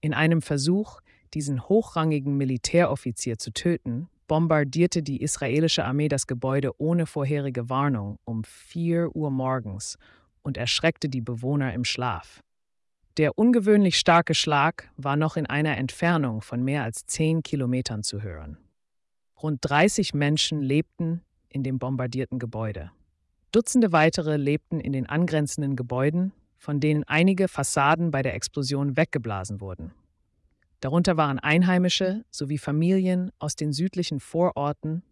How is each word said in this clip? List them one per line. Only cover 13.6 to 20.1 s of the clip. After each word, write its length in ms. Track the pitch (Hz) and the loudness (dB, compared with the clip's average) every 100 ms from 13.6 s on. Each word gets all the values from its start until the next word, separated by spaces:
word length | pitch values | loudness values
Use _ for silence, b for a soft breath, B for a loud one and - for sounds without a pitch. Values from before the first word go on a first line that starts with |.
| 196 208 196 - | 6 6 6 4
starke 380 | - 170 165 | 6 4 4
Schlag 560 | 160 - 147 151 - - - | 0 2 2 2 0 -16 -8
war 180 | 139 | -2
noch 220 | 143 156 165 | 0 0 0
in 100 | 147 | -2
einer 300 | 143 151 147 | 0 0 0
Entfernung 640 | 131 - 170 170 135 110 | -4 0 2 2 0 -4
von 220 | - 120 | -6 -4
mehr 180 | 127 147 | -2 -2
als 240 | 113 113 - | -4 -8 -10
zehn 380 | - 160 165 | -2 0 0
Kilometern 580 | - 147 123 127 127 110 | -2 -2 0 -2 -2 -6
zu 180 | 107 101 | -6 -8
hören. 380 | 104 78 73 76 _ _ _ _ _ _ _ _ | -10 -10 -14 -16 _ _ _ _ _ _ _ _
Rund 180 | 156 143 | -6 -4
dreißig 520 | - 143 185 - 190 | 0 4 4 2 -2